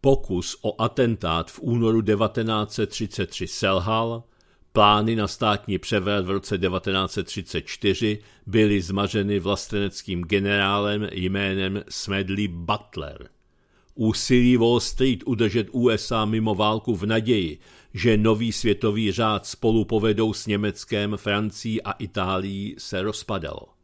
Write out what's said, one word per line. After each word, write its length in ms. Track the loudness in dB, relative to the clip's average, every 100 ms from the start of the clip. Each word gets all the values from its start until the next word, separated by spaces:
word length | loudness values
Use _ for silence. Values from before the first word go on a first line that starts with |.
Pokus 580 | 4 4 2 -4 -4 -4
o 200 | -6 0
atentát 680 | -2 2 0 2 0 -2 -2
v 100 | -6
únoru 400 | -2 2 4 2
devatenáct 760 | 4 2 2 0 -2 -2 -4
set 160 | -4 -4
třicet 360 | -4 -8 -4 -6
tři 200 | -6 -10
selhal, 760 | -2 0 2 2 0 -2 -6 -12 _ _ _ _
plány 440 | 6 6 6 4 0
na 120 | -2
státní 500 | 0 0 0 0 -4
převrat 480 | 0 -2 0 -2 0
v 40 |
roce 280 | -4 -2 -2
devatenáct 540 | 0 -2 -2 -2 -2
set 140 | -4 -6
třicet 400 | -8 -6 -8 -8
čtyři 520 | -4 0 0 0 -2 -8 -20 -2
byly 340 | 2 4 2
zmařeny 580 | 0 -2 0 0 0 0
vlasteneckým 840 | 0 -4 -4 -4 -4 -6 -6 -6
generálem 840 | 0 0 2 2 2 0 0 -2 -4
jménem 720 | -4 -2 -2 -2 -2 -2 -4 -8
Smedley 600 | -10 -4 -2 -2 -2 -2
Butler. 800 | -4 -4 -4 -6 -12 -12 -12 -20 _ _ _ _ _ _
Úsilí 600 | -2 0 0 2 4 6 6
Wall 240 | 4 2
Street 420 | 0 0 0 0 -2
udržet 400 | 0 0 0 -2
U 180 | 0 2
S 220 | 2 -2
A 120 | -2
mimo 300 | 0 0 0
válku 400 | 2 2 0 -2
v 120 | -2 0
naději, 520 | 0 2 0 0 -6 -18 -20 _
že 220 | -2 2 4
nový 360 | 4 2 0
světový 600 | 0 0 2 0 0 -2
řád 340 | 0 0 0 -4
spolu 380 | -2 2 2
povedou 480 | 2 2 2 2 2
s 140 | 0 -2
Německem, 680 | -2 -2 -4 -4 -2 -2 -4
Francií 680 | -2 0 -2 -6 -6 -4
a 100 | -6
Itálií, 840 | -8 -8 -4 -2 -2 -2 -6 -8 -10
se 240 | -8 -4
rozpadalo. 680 | -4 -6 -6 -6 -6 -12 -16 _